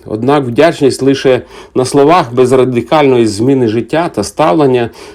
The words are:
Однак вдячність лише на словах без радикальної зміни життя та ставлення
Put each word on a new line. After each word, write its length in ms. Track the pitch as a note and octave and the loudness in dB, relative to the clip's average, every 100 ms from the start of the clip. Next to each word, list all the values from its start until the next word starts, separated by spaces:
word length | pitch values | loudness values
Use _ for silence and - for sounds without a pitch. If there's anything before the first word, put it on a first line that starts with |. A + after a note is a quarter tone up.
| - | -10
Однак 380 | G#2+ B2 D3 | -6 -2 0
вдячність 580 | B2+ A#2 E3 E3 C3+ - | 0 0 0 2 -2 0
лише 400 | C3+ C3+ C3+ B2 - - - | -2 0 0 0 -4 -20 -8
на 100 | C3 | -4
словах 500 | B2 C#3+ C#3+ F3+ A#2+ | 0 2 4 2 0
без 180 | A#2+ B2 | 0 2
радикальної 760 | C3 B2+ B2 A2+ D#3 C#3 B2 A2+ | 2 2 -2 -2 0 2 2 0
зміни 420 | G2+ B2 C3+ A#2 | -2 0 0 0
життя 420 | A2+ - D#3 E3+ | -2 -4 -4 -4
та 100 | - | -6
ставлення 640 | G2+ - D#3 E3+ C#3 B2+ A#2 - - | -6 -2 0 2 2 0 -2 -8 -20